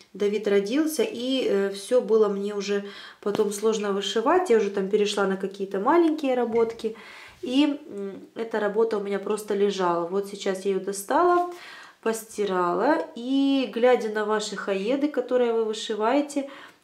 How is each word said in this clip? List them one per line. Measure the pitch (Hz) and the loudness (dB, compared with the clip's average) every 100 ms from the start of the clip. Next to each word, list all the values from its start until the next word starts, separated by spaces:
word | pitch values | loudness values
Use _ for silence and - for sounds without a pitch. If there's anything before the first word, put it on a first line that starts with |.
| _ | _
Давид | 190 202 214 214 | -4 -2 0 2
родился, | 202 196 269 311 277 | 2 2 0 0 0
и, | - 233 254 269 214 | -2 -2 -2 0 0
э, | 196 196 | 0 0
всё | 196 - 247 | -4 0 0
было | 202 220 208 | 4 4 4
мне | 196 202 | 0 -4
уже | 208 202 202 202 - - - | -4 -2 -4 -4 -14 -18 -8
потом | 208 208 202 | -4 0 2
сложно | 202 220 202 208 | 2 2 0 -2
вышивать. | 196 196 226 247 370 359 | -2 -2 0 2 2 4
Я | 226 | 4
уже | 202 | 2
там | 202 196 | -2 0
перешла | 208 208 208 190 | 2 2 0 0
на | 190 | -2
какие-то | 190 - 196 196 | -6 -6 -6 -2
маленькие | 220 339 330 302 269 | 2 4 4 2 0
работки, | 247 233 226 226 226 220 220 - - - - | 0 0 2 0 -2 -8 -8 -16 -20 -20 -12
и, | 294 262 294 277 - | -2 2 2 0 -8
м, | 202 196 190 - | -10 -10 -12 -14
эта | - 226 220 | -10 -4 -2
работа | 208 202 226 214 | 0 2 2 0
у | |
меня | 202 196 | -2 -4
просто | 202 208 - | -2 -4 -2
лежала. | 202 202 190 180 170 170 | 2 2 2 0 0 0
Вот | 196 196 | -4 -4
сейчас | 202 202 190 196 | -6 -4 -2 -2
я | |
её | 190 | -2
достала, | 190 196 - 269 349 349 359 349 - - - - | -4 -6 0 4 4 4 0 -6 -16 -20 -20 -8
постирала, | 226 220 - - 196 185 175 180 247 330 - | -6 -4 -6 -6 -2 0 0 2 2 2 -2
и, | 233 247 269 277 269 233 | -8 -2 2 2 2 0
глядя | 220 247 240 214 | 2 4 4 2
на | 214 | -2
ваши | 208 214 214 196 | 0 -2 -2 -6
хаеды, | - 196 196 277 294 | -4 -2 0 0 0
которые | 269 247 247 240 | -2 0 2 2
вы | 226 | 0
вышиваете, | 220 214 - 214 220 285 294 285 277 - - - | -2 -4 -4 0 2 2 0 -4 -6 -10 -20 -20